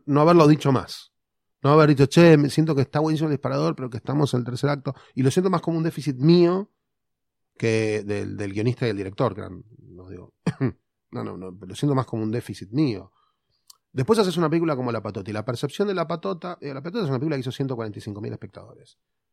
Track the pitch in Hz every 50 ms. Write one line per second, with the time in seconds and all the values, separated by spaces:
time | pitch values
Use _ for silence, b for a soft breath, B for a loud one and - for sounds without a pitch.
0 | _ 147 139 147 151 170 175 170 151 147 156 - - 139 131 107 - - - -
1 | - _ _ _ _ _ _ _ _ _ _ _ - 139 151 156 151 147 147 131
2 | 139 - - 165 170 170 156 147 147 131 - 156 160 160 147 139 131 - - 147
3 | 156 160 156 143 160 156 143 139 - 127 135 143 156 165 151 - 131 120 123 113
4 | - - 135 151 147 - - 123 117 120 123 - - 143 147 139 - 139 131 b
5 | b b b - 131 135 - 185 180 190 185 165 - 165 170 165 160 165 - 156
6 | 127 151 131 123 139 160 175 175 170 175 180 190 208 - _ _ _ _ _ _
7 | _ _ _ _ _ _ _ _ _ _ _ - 110 113 110 110 110 107 107 107
8 | 101 101 101 101 98 98 101 101 104 98 98 107 107 127 123 - 135 113 104 98
9 | 95 95 95 - 135 110 92 104 98 92 90 - - _ - - 101 92 90 90
10 | 90 92 95 92 92 - _ _ - 170 - - 135 113 - _ _ _ _ _
11 | _ _ - 120 110 107 98 87 92 92 92 98 95 92 - - 147 147 139 131
12 | 120 - 120 110 110 107 107 120 - - 104 - - 101 113 147 160 131 107 90
13 | - - _ b b b b b b b b b b b b b _ _ - 131
14 | 127 - 226 226 196 180 151 175 165 151 165 170 170 160 143 127 127 120 117 110
15 | 104 107 92 104 92 107 104 107 107 - 117 - - 139 - - 202 208 190 180
16 | 165 156 170 160 - 196 190 165 - 180 170 - - 147 135 135 139 175 185 240
17 | 190 139 135 117 143 160 147 135 123 131 - - 135 135 131 117 110 107 101 110
18 | - 110 101 101 110 117 113 - - 98 - 87 92 - - - 139 _ _ _
19 | _ _ _ _ _ _